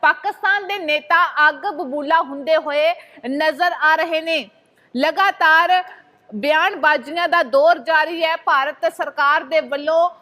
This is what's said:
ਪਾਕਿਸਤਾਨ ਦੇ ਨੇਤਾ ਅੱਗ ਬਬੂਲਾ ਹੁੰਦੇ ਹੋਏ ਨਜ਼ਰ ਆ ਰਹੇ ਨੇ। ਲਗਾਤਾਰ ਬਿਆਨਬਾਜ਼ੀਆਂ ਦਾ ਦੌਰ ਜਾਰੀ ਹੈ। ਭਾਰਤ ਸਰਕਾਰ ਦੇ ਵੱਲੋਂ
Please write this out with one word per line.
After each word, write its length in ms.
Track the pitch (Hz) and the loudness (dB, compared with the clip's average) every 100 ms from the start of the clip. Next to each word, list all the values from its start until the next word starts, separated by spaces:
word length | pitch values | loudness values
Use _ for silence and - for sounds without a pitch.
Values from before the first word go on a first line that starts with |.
ਪਾਕਿਸਤਾਨ 640 | 311 330 392 - 392 403 381 | 2 0 -4 -4 -2 -2 -2
ਦੇ 100 | 403 | -8
ਨੇਤਾ 720 | 320 302 302 330 349 294 302 | -2 -4 0 0 2 2 2
ਅੱਗ 60 | 294 | 2
ਬਬੂਲਾ 640 | 269 302 311 285 285 320 | -8 -6 -6 -6 0 0
ਹੁੰਦੇ 340 | 262 277 277 311 | 0 -8 0 0
ਹੋਏ 380 | 302 294 311 349 - - 247 | 0 0 0 -2 -10 -14 -8
ਨਜ਼ਰ 440 | 277 311 277 359 339 | -2 -2 0 -2 0
ਆ 140 | 302 311 | 0 2
ਰਹੇ 260 | 330 320 | 0 -4
ਨੇ। 280 | 320 320 208 _ _ _ _ 240 | -2 -4 -6 _ _ _ _ -2
ਲਗਾਤਾਰ 880 | 294 320 392 381 330 320 349 370 359 - _ _ _ 208 | -2 2 0 2 4 4 4 0 -2 -16 _ _ _ -8
ਬਿਆਨਬਾਜ਼ੀਆਂ 920 | 277 311 359 403 302 302 247 330 349 | 0 2 0 0 0 0 -2 -4 0
ਦਾ 160 | 339 | 0
ਦੌਰ 340 | 285 269 302 339 | 2 2 4 2
ਜਾਰੀ 460 | 247 320 311 330 | 0 0 0 -2
ਹੈ। 140 | 320 330 | -2 -2
ਭਾਰਤ 560 | - 294 269 294 330 | 0 0 0 -2 -4
ਸਰਕਾਰ 500 | 320 311 285 285 302 | -4 -8 -2 2 2
ਦੇ 180 | 269 320 | 0 -2
ਵੱਲੋਂ 480 | 262 285 294 330 349 349 | -2 -6 -2 0 0 -2